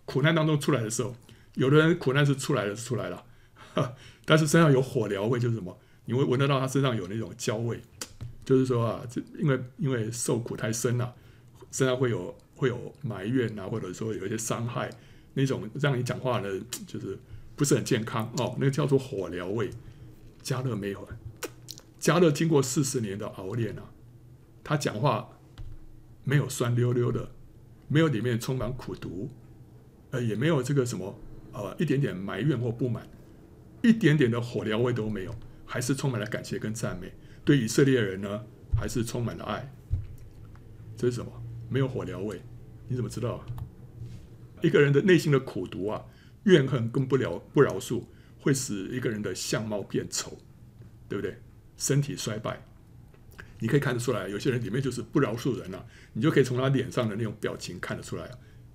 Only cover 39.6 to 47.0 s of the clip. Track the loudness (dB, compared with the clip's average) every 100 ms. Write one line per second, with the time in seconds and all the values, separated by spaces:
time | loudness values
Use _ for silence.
39.6 | -8 -14 -6 -4 -4 -12 -16 -18 -18 -18
40.6 | -20 -18 -16 -4 -2 -2 -6 -10 -12 -12
41.6 | -4 0 0 -2 -8 -6 -8 -8 -12 -18
42.6 | -18 -14 -6 -4 -4 -4 -4 -4 -8 -10
43.6 | -10 -14 -18 -16 -14 -14 -18 -20 -20 -2
44.6 | 4 6 6 6 8 6 6 2 2 -6
45.6 | -6 -4 -4 -4 -8 -20 -20 -2 8 8
46.6 | 8 0 0 0